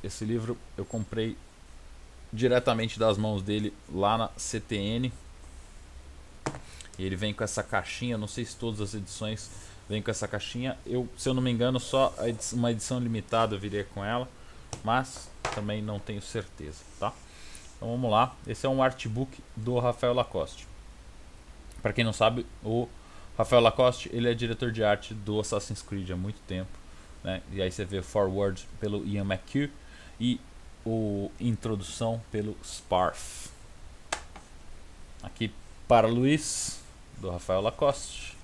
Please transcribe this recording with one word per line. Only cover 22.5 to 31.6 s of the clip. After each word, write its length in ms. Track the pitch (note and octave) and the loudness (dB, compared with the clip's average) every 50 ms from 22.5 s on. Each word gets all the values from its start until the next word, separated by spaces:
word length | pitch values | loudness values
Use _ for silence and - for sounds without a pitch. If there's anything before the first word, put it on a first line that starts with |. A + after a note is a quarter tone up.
| - - | -10 -8
o 240 | - G#2+ A2+ A#2+ B2 - - - - - - - - - - | -2 0 2 2 0 -2 -6 -16 -16 -16 -16 -16 -14 -8 0
Rafael 280 | - A2+ - B2+ A#2+ | 0 4 8 8 10
Lacoste, 480 | A#2 A2+ - - B2+ B2+ A#2+ - - - | 10 10 8 8 6 6 6 2 -6 -4
ele 180 | - A#2+ A#2+ A#2+ | -2 2 2 2
é 40 | A#2 | 2
diretor 360 | A2+ A#2+ A#2 A2+ A2 C3 A#2+ | 2 0 -2 0 0 0 -2
de 140 | A2 A2+ G#2+ | 2 4 4
arte 300 | G#2 G#2 G2+ - - A2+ | 4 4 4 0 -10 -10
do 260 | G#2+ G2+ G#2+ G#2 G#2+ | -6 -2 0 0 0
Assassin's 400 | G#2 - A2+ G#2 - - G#2+ - | 0 0 -2 -2 -2 -2 -6 -8
Creed 300 | - - G2+ G2 F#2 F2+ | -6 -6 -6 -6 -4 -4
há 60 | F#2 | -4
muito 220 | F2+ F2+ G#2 G#2+ - | -4 -4 -4 -6 -8
tempo, 280 | - - F#2+ F#2 F#2+ - - - - - - - - - - - - | -8 -6 -4 -4 -4 -6 -10 -14 -14 -16 -18 -18 -18 -18 -16 -8 -6
né? 180 | - F#2+ F2+ - - | -4 -4 -4 -6 -6
E 120 | G2 G2 | -2 0
aí 100 | F#2 F#2 | 0 0
você 100 | - - | 0 -2
vê 200 | G2+ F2+ G2 F#2+ | -4 -2 -2 -4
Forward 680 | F2 - - G#2+ G2+ F#2+ F#2+ G2+ G2+ G2 F#2+ - - - - - | -4 0 4 4 4 4 4 2 2 2 2 -2 -8 -12 -8 -4
pelo 280 | - G#2 G#2 G2+ - | -2 -2 -2 0 0
Ian 180 | G2 G2+ G2+ G2 | 0 0 0 2
McHugh 480 | G2 F#2+ F#2 - - - C#3 C#3+ C#3+ C#3+ - - - - - - - - - | 0 0 -2 -2 -2 0 0 0 0 -4 -12 -16 -16 -16 -16 -16 -16 -6 0
e 180 | A2+ B2 B2 - - - - - - - - - - | 2 2 2 2 -2 -14 -16 -16 -16 -16 -16 -8 -4
o 480 | A2+ A2+ A2+ A2 G#2 G2+ G2+ G2+ - - - | 0 0 2 2 0 0 0 -2 -4 -4 0
Introdução 800 | A2 A#2+ A2+ - | 2 2 2 2